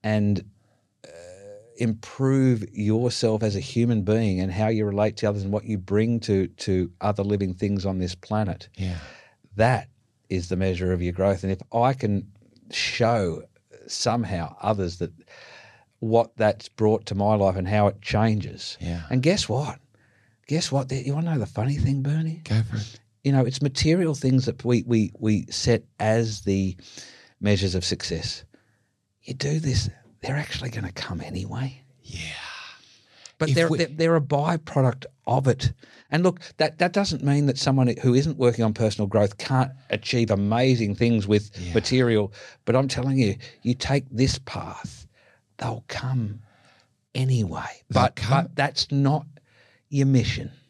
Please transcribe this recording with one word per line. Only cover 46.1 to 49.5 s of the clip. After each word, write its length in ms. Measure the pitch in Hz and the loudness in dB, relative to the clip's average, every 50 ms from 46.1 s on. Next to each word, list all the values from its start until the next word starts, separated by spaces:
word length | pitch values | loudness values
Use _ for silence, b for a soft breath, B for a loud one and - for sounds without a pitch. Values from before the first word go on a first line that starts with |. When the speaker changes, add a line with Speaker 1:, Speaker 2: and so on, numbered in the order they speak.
| 131 127 113 104 104 107 b b b b b b b b b b b b _ _ _ | -2 -2 -2 -2 -6 -10 b b b b b b b b b b b b _ _ _
Speaker 1:
anyway. 720 | - 131 131 131 120 110 87 82 - - - - - _ _ | -2 0 2 2 2 0 -2 -4 -8 -8 -10 -12 -16 _ _
Speaker 2:
They'll 140 | 110 127 123 | 2 4 4
Speaker 1:
But, 120 | 120 - | 4 0
Speaker 2:
come. 280 | - - 104 135 135 135 | -4 -2 2 2 2 2
Speaker 1:
but 100 | 135 - | 0 -2
that's 360 | - 139 143 - - - - | -2 -2 -2 0 -4 -4 -2
not 340 | 147 139 139 139 147 151 156 - - - b b | 0 2 2 2 2 0 -2 -8 -20 -20 b b